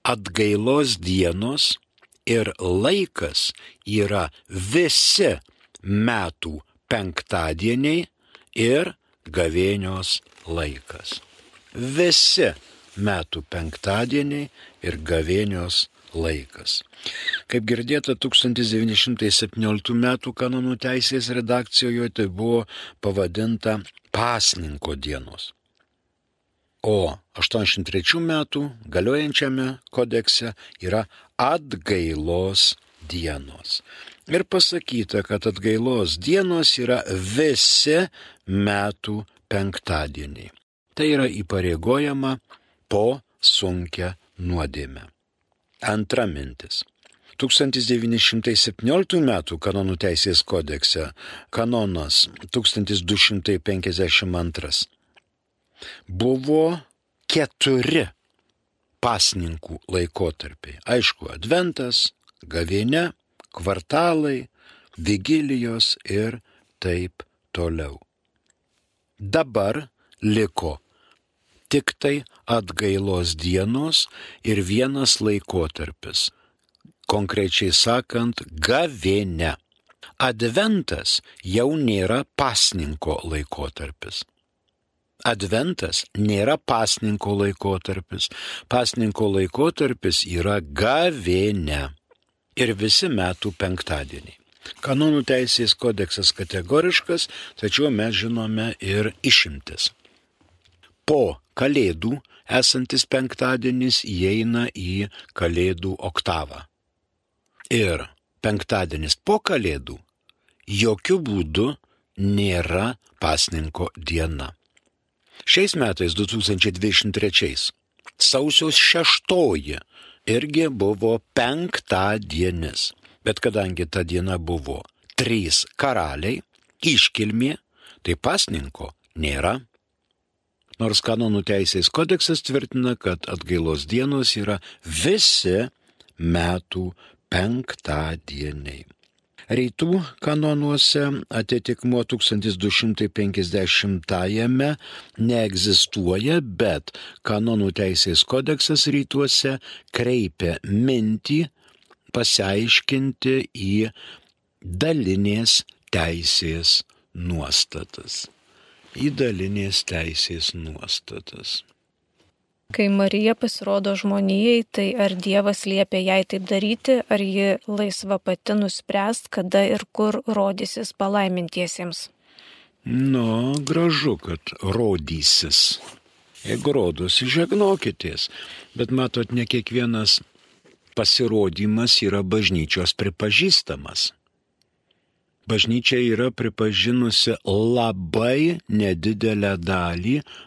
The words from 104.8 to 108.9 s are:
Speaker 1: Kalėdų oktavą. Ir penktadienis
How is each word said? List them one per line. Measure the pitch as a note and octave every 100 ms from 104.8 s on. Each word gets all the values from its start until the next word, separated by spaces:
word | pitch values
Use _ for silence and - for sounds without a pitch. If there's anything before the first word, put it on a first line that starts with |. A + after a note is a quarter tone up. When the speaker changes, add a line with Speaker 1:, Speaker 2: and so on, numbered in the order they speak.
| F2+ F#2+ G2+ - -
Speaker 1:
Kalėdų | - E2+ E2+ F#2 F2 F#2+ F#2
oktavą. | F#2 - - E2 C#2+ A1 - _ _ _ _ _ _ _ _ - -
Ir | A#2+ G2+ D#2 - _ _ _
penktadienis | A2 G#2 - G#2+ F2+